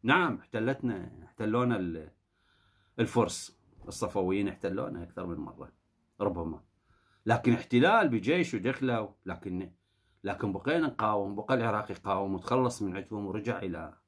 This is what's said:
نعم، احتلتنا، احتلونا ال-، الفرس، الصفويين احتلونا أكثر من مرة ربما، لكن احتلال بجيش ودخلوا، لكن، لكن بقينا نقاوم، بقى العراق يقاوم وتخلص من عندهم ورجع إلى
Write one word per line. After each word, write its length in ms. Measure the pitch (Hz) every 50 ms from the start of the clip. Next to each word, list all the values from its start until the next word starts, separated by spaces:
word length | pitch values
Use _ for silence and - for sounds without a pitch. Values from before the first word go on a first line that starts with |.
نعم، 360 | - 117 147 185 180 156 110 90
احتلتنا، 840 | - _ - 110 110 123 139 - - 120 107 92 87 90 - - -
احتلونا 520 | - _ - 113 107 110 120 127 123 120
ال-، 340 | 98 92 87 82 80 76 73 _ _ _ _ _ _ _ _ _ _ _ _ _ _ _ _ _ -
الفرس، 640 | 117 113 - 120 110 - - - - - _ _ _ _ _ - - -
الصفويين 600 | - - 110 - - 101 92 90 95 101 101 98
احتلونا 540 | 92 - - 92 92 101 - - - 85
أكثر 240 | 85 87 - 90 92
من 100 | 87 85
مرة 360 | - - - - - 76 76 _ _ _ _ _ _ _ _ _ -
ربما، 400 | 104 101 85 85 82 80 78 - - _ _ _ _ _ _ _ _ _ _ _ _
لكن 260 | 110 113 - - 123
احتلال 560 | 117 - - - 123 120 139 180 220 233 202 151
بجيش 460 | 117 110 92 120 160 185 170 - -
ودخلوا، 540 | 101 92 123 131 - 135 127 120 113 107 98 - _ _
لكن، 440 | 95 90 87 - 98 90 90 92 - - _ _ _ _ _ _ _ _ _ -
لكن 280 | 98 98 - - 101
بقينا 340 | 92 95 - 135 156 170 160
نقاوم، 480 | 143 - - 110 107 107 104 98 98 101
بقى 200 | 104 101 - 131
العراق 360 | 123 117 113 104 107 107 -
يقاوم 440 | 98 - - 101 98 95 98 98 98
وتخلص 480 | 90 - - 123 131 127 120 120 -
من 140 | 107 95 90
عندهم 300 | 98 95 - 110 104 101
ورجع 320 | 95 95 110 104 120 110 92
إلى 360 | 98 92 85 82 80 76 - _ _